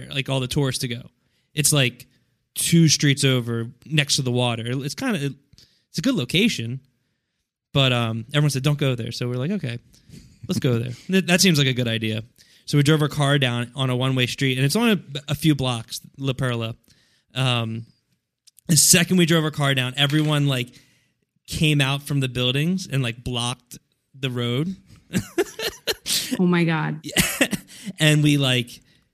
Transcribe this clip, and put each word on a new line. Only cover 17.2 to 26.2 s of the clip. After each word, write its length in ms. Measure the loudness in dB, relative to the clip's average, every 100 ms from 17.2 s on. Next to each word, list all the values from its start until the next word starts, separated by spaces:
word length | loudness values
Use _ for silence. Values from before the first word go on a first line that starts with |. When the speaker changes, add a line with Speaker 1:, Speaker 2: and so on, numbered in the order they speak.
| _
Speaker 1:
Um, 520 | -4 -2 0 -4 -8 -12 _ _ _ _ _ _ _ 2
the 80 | 4
second 400 | 6 4 4 4
we 100 | 4
drove 200 | 4 2
our 60 |
car 220 | -2 0
down, 200 | 0 -2 0
everyone, 520 | 2 2 2 2 2
like, 200 | 0 -4 -12 _ _ _ _ _ _ -8
came 320 | 0 2 2
out 240 | 2 -2
from 160 | -4 -2
the 80 | -2
buildings 580 | -2 -2 0 0 -2 -4
and, 160 | -4
like, 220 | -4 -6
blocked 540 | -6 -4 -4 -6 -14 -20 _ _ _
the 160 | -8 -6
road. 460 | -4 -2 -2 -4 -8 -16 -20 -6
<laughs> 60 | -6 -4 -4 -4 -4 -10 -8 -8 -8 -4 -4